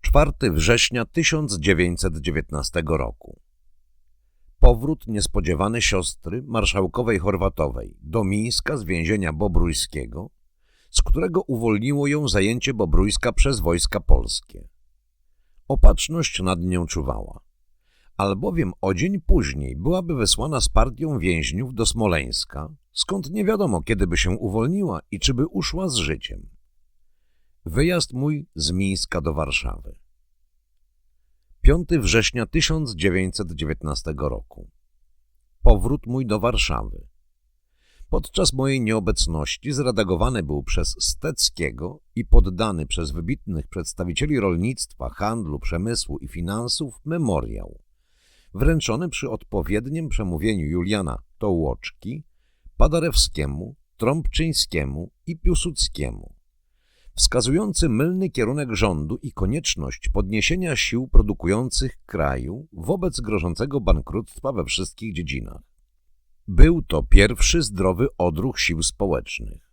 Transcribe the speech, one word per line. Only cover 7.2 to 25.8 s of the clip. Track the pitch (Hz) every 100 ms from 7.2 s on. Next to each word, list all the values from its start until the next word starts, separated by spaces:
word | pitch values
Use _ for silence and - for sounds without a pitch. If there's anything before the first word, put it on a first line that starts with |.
| 90 95 - - 73 62 50 -
do | 78 113
Mińska | 98 104 113 117 - 143
z |
więzienia | 85 87 82 104 85
bobrójskiego, | 76 101 82 85 78 - 73 57 69 95 _ _ _ _ _ _
z | -
którego | - - 180 170
uwolniło | - 120 117 104 123 143 143
ją | 151 143
zajęcie | 101 98 120 135
Bobrójska | 117 92 143 104 - 120
przez | - 139 123
wojska | 80 85 - 101
polskie. | - - - - - - - _ _ _ _ _ _ _ _ - -
Opatrzność | 135 - - - 165 - -
nad | 92 90
nią | 90 90 82
czuwała, | 82 65 55 50 50 _ _ _ _ _ _ _ -
albowiem | 98 98 175 170 104 -
o | 95
dzień | 92 180 196
później | - - 73 69 65 65
byłaby | 107 185 170
wysłana | 143 104 - 139 139
z | -
partią | 110 123 117 156 131
więźniów | 87 82 73 85 127
do | 120 113
Smoleńska, | 117 104 82 64 58 - 69 80 156 _
skąd | - - 196 147
nie | 202
wiadomo, | 139 214 180 90
kiedy | 76 104 92
by | 85
się | 92
uwolniła | 98 104 107 123 190 180 85 _
i | 98
czy | -
by | 123 156
uszła | 196 - 160